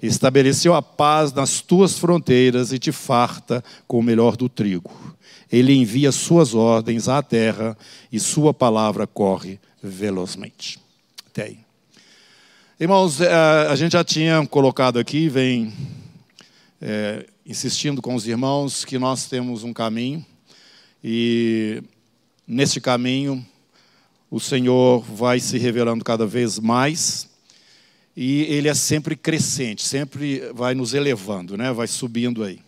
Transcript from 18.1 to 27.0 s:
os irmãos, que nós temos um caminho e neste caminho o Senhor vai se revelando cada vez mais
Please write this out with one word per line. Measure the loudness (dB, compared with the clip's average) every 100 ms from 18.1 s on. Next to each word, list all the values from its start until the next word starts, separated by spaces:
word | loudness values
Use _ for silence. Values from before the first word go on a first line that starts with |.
os | -6 -4
irmãos, | -2 0 0 -2 -6
que | -8 -4
nós | -2 -2 -4
temos | -6 -6 -8
um | -10
caminho | -6 -4 -4 -6 -8 -12 _ _ _ _ _ _ _
e | -6 -2 0 0 0 0 -2 -6 -12 _ _ _ _ _ _
neste | 0 0 0
caminho | 0 0 0 -2 -2 -6 -10 _ _ _ _ _ _ _ _
o | -8
Senhor | -4 0 2 4 6 4
vai | 0 -4 0 0
se | -2 -2
revelando | -2 0 0 -2
cada | -2 -2 -2
vez | -2 -4 -2
mais | 0 2 0 -2